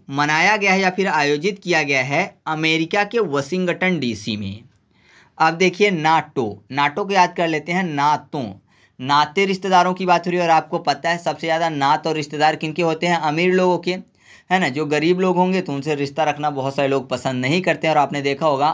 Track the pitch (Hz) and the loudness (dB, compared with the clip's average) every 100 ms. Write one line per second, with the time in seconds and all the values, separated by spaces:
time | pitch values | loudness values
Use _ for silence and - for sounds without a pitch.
0 | - 139 147 156 185 214 196 190 185 185 | -6 -2 0 2 2 2 2 2 2 0
1 | 190 156 143 147 185 190 175 160 143 139 | 0 0 2 0 -2 -4 -2 0 2 0
2 | 127 147 202 - - 156 160 160 160 202 | 0 -2 -2 -6 -8 -2 0 0 0 -2
3 | 202 233 190 139 139 185 180 160 185 170 | 0 -2 0 -2 -2 -2 -2 -2 -2 0
4 | 123 101 - 107 98 104 - _ _ _ | -2 -6 -6 -6 -8 -10 -16 _ _ _
5 | _ _ _ - 160 170 185 185 202 170 | _ _ _ 0 0 2 0 2 2 2
6 | 151 160 147 - 110 - - 135 143 147 | 2 2 0 -4 -6 -8 -8 -2 0 0
7 | 196 196 180 180 165 156 151 175 180 143 | 0 2 2 2 -2 -2 -2 -2 -2 0
8 | 147 147 - 151 110 98 _ _ _ - | 2 0 -2 -8 -8 -10 _ _ _ -10
9 | 127 143 147 196 196 190 196 185 185 185 | 0 2 2 0 0 -2 2 4 4 0
10 | 180 170 175 175 170 160 156 170 156 139 | 0 2 2 0 2 2 0 -4 -4 -2
11 | 165 170 165 147 160 160 165 147 139 151 | -2 -2 -4 -4 -2 0 0 0 2 2
12 | 165 156 151 151 156 151 156 151 170 160 | 0 -4 -4 0 0 0 -4 -2 -2 0
13 | 175 170 151 151 180 185 185 170 175 185 | 0 0 0 0 2 2 2 0 -2 -6
14 | - _ _ - - 185 160 131 151 147 | -10 _ _ -20 -4 0 0 -2 -2 0
15 | 160 180 185 180 185 185 180 139 143 143 | 2 2 2 2 2 0 -2 -6 -4 -4
16 | 139 165 147 143 151 139 135 135 139 135 | -4 -2 -2 -2 -4 -4 -4 -2 0 0
17 | 127 127 135 127 127 175 180 151 160 151 | -2 -4 -4 -2 0 0 0 0 0 2
18 | 143 143 139 135 160 135 147 | 0 -2 -4 0 0 2 0